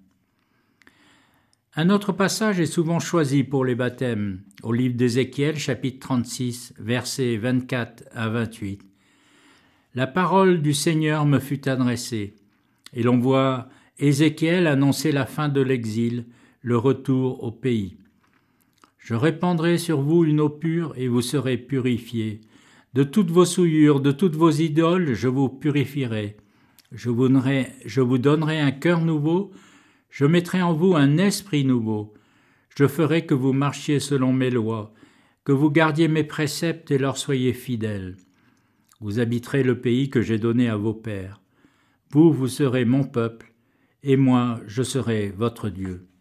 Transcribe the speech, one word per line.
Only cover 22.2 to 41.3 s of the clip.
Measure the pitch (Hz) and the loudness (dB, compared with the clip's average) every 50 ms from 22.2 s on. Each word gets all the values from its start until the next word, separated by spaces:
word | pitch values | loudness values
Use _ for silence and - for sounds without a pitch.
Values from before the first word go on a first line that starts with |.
| 107 110 107 110 - _ _ _ _ _ _ _ _ _ - | -4 -4 -6 -10 -14 _ _ _ _ _ _ _ _ _ 0
De | 131 143 | 0 0
toutes | 143 - 214 202 165 | 2 2 0 0 4
vos | 165 175 180 | 4 4 4
souillures, | 175 175 - 180 170 156 156 151 147 147 139 | 4 4 2 2 2 4 6 6 6 6 4
de | 131 143 | 2 0
toutes | 143 147 202 185 151 | 0 2 0 0 2
vos | 156 165 165 | 4 4 4
idoles, | 151 143 165 160 147 156 165 165 175 185 180 147 120 | 4 2 0 0 2 2 2 2 2 2 0 0 -2
je | 95 98 131 | -2 -2 0
vous | 127 135 139 123 | 0 0 0 0
purifierai. | - - - 151 135 147 131 - - 147 131 120 113 107 104 104 104 - _ _ _ _ _ _ _ _ _ _ - | -2 -2 -4 -2 0 0 -2 -2 -4 -6 -4 -4 -4 -4 -6 -6 -10 -14 _ _ _ _ _ _ _ _ _ _ -18
Je | 110 - 120 | -8 -6 -4
vous | 120 117 131 127 | 0 2 4 4
donnerai, | 131 135 120 135 139 135 123 - - - - | 4 4 4 2 0 0 -2 -4 -8 -14 -16
je | 123 104 135 | -4 0 0
vous | 131 120 131 127 | 2 2 2 2
donnerai | 123 143 147 160 156 151 156 156 | 4 4 2 4 2 0 0 0
un | 147 139 | 0 0
cœur | 139 139 - 170 175 165 | 0 0 0 0 2 2
nouveau, | 160 165 160 151 147 156 165 185 202 - - - - _ _ _ _ _ _ _ _ _ | 2 0 0 0 0 0 0 0 -2 -6 -10 -20 -20 _ _ _ _ _ _ _ _ _
je | - - 139 | -2 0 2
mettrai | 143 165 175 170 170 - 185 | 4 4 4 2 0 -2 0
en | 180 175 170 | 0 0 2
vous | 147 170 196 180 | 2 2 4 4
un | 156 139 139 143 160 | 4 4 4 4 4
esprit | 190 202 196 - - - - 147 139 | 2 2 0 -2 -4 -4 -2 0 2
nouveau. | 131 127 120 110 110 110 107 107 107 - - _ _ _ _ _ _ _ _ _ _ _ | 2 2 0 0 -2 -4 -4 -6 -10 -14 -20 _ _ _ _ _ _ _ _ _ _ _
Je | - 143 139 | 2 2 2
ferai | 143 170 165 147 156 165 160 | 2 0 0 2 2 0 0
que | 165 156 | 0 0
vous | 131 127 135 131 | 2 2 2 2
marchiez | 135 143 143 139 - - - 151 139 | 2 0 -2 -2 -4 -4 -2 -2 -2
selon | - - 143 139 131 131 127 | 0 -2 -2 0 2 2 2
mes | 131 127 127 | 2 0 0
lois, | 123 120 107 110 113 110 104 107 - _ - _ _ _ _ _ _ _ _ | 0 0 -2 -2 -4 -6 -8 -12 -16 _ -20 _ _ _ _ _ _ _ _
que | - | 0
vous | 139 131 151 156 | 2 2 2 2
gardiez | 143 160 160 156 151 156 165 160 | 4 4 4 4 4 2 2 2
mes | 156 160 151 | 2 0 -2
préceptes | 151 - - 156 147 - - 175 165 160 160 - - | -2 -4 -4 -4 -4 -4 -4 -4 -4 -4 -6 -4 -2
et | 143 135 | -2 0
leur | 135 139 131 135 | 0 -2 -4 -6
soyez | - - 139 131 127 127 113 | -4 -4 -2 0 0 -2 -2
fidèles. | 123 - - 123 113 110 107 104 98 95 92 92 - _ _ _ _ _ _ _ _ _ _ _ _ _ _ _ _ | -4 -6 -8 -6 -6 -6 -6 -6 -8 -10 -12 -14 -16 _ _ _ _ _ _ _ _ _ _ _ _ _ _ _ _
Vous | 107 104 101 117 | -10 -6 -2 -2
habiterez | 120 113 120 117 - - - 139 | -2 -2 -2 -4 -4 -2 -2 0
le | 131 127 123 123 | 2 0 0 0
pays | 123 123 120 123 139 - | 0 0 0 0 0 0
que | - 127 | 0 0
j'ai | 101 95 113 107 | 0 0 0 0
donné | 104 117 117 123 123 117 | 0 0 0 2 0 0
à | 110 104 | -2 -2
vos | 104 113 107 | -4 -4 -6
pères. | 110 - 110 104 98 95 95 | -6 -10 -10 -10 -10 -12 -14